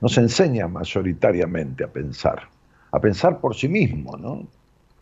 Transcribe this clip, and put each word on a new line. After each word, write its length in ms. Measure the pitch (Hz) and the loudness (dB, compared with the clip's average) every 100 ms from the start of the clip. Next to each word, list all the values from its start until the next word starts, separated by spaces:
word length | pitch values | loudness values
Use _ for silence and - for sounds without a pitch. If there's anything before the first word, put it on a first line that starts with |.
No 80 | 113 | 2
se 100 | 117 | 4
enseña 480 | 117 - 175 117 85 | 4 4 2 2 -2
mayoritariamente 1200 | 87 82 101 95 85 110 87 85 85 69 65 73 | -4 -4 -2 -2 2 2 4 0 -2 -4 -6 -8
a 20 | |
pensar, 600 | - 73 - - - - _ _ _ _ | -6 -8 -4 -2 -2 -8 _ _ _ _
a 80 | - | 0
pensar 400 | 107 92 180 - | 2 4 2 2
por 160 | 135 107 | -2 -2
sí 140 | 139 | 0
mismo, 480 | 208 151 76 64 - | 2 0 0 -8 -10
¿no? 280 | 113 - - _ _ _ _ _ | -10 -12 -14 _ _ _ _ _